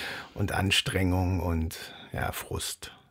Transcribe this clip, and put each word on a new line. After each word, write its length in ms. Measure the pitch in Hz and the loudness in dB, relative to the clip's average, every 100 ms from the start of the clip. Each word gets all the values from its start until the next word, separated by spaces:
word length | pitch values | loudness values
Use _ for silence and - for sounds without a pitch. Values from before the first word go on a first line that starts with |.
| - - - | -6 -8 -10
und 180 | - 104 | -2 0
Anstrengung 880 | - 98 - - 92 92 90 90 92 | 2 4 4 2 2 4 4 4 2
und, 360 | 87 82 80 - - - - | 2 0 0 -4 -12 -14 -8
ja, 180 | 65 62 | -4 -4
Frust. 600 | - - - - - - - - | -4 -6 -6 -6 -8 -12 -16 -20